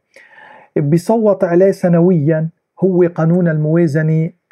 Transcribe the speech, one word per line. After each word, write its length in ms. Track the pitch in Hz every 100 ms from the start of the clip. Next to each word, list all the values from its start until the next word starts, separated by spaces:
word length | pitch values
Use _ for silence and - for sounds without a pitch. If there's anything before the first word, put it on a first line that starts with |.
| _ _ - - - - _ -
بيصوت 680 | 143 165 - 226 214 190
عليه 280 | 180 170 196
سنويًا 800 | 185 180 170 175 175 143 156 160 - _ -
هو 280 | 185 180 175 175
قانون 320 | 165 180 175
الموازنة 840 | 156 151 165 170 151 156 160 160 - _